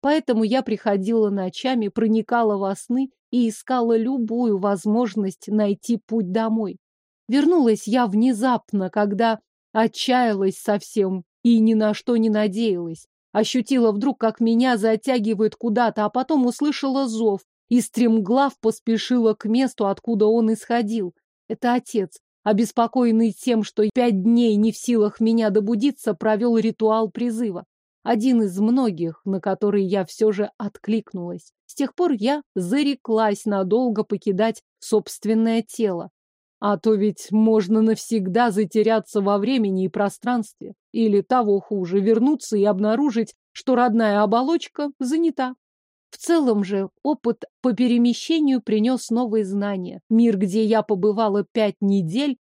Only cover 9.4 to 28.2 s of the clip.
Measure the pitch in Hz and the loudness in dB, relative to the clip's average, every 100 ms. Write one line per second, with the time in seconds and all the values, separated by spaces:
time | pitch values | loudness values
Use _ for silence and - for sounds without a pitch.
9.4 | _ _ _ 220 226 - - 254 240 196 | _ _ _ 0 0 -2 0 2 2 0
10.4 | 196 - - 208 - - 190 190 - _ | -2 -2 -2 -2 -2 -2 -2 -2 -10 _
11.4 | 240 226 220 220 214 208 - 233 220 214 | 2 4 4 2 0 -2 -2 0 2 2
12.4 | 214 190 233 175 170 165 - _ _ 208 | 0 0 -2 -2 -6 -10 -18 _ _ -2
13.4 | 220 254 220 262 233 208 277 - 226 214 | 0 -2 0 2 2 2 -2 -2 -4 0
14.4 | 226 226 254 233 220 214 - 254 208 202 | 2 2 2 2 0 0 0 0 0 0
15.4 | 214 - 233 214 233 208 208 247 254 311 | -2 -2 -2 0 0 0 -2 -2 0 0
16.4 | 247 233 294 - 269 262 269 220 220 196 | 0 0 -2 -2 -2 -2 -2 0 0 -2
17.4 | _ _ _ 247 - - 233 226 190 247 | _ _ _ 0 0 0 2 2 2 2
18.4 | 277 - 220 214 - 226 - 247 220 214 | 0 0 -4 -4 -2 -2 0 2 2 0
19.4 | 208 233 262 - 202 196 - 220 214 226 | -2 0 0 -2 -4 -4 -4 2 2 4
20.4 | 220 220 - 233 208 226 180 _ _ _ | 2 -2 -2 -2 -2 -4 -6 _ _ _
21.4 | _ 220 240 247 - 220 185 - _ _ | _ -4 0 -2 -2 -4 -4 -8 _ _
22.4 | 208 214 226 - 233 262 240 220 226 - | 0 2 0 0 0 2 2 2 2 0
23.4 | - 226 208 - 214 254 240 196 190 233 | -2 -2 -2 -2 0 2 0 2 2 4
24.4 | 240 208 220 214 - 233 208 - 226 226 | 4 2 0 -2 -2 0 0 0 0 2
25.4 | 220 196 208 233 277 262 - 190 214 214 | 2 0 0 0 0 -2 -6 -2 -2 0
26.4 | 240 226 226 - 220 220 220 - 240 220 | 2 2 0 0 0 0 -2 -4 -4 -2
27.4 | 233 175 - _ _ _ 220 233 | -6 -6 -14 _ _ _ -2 0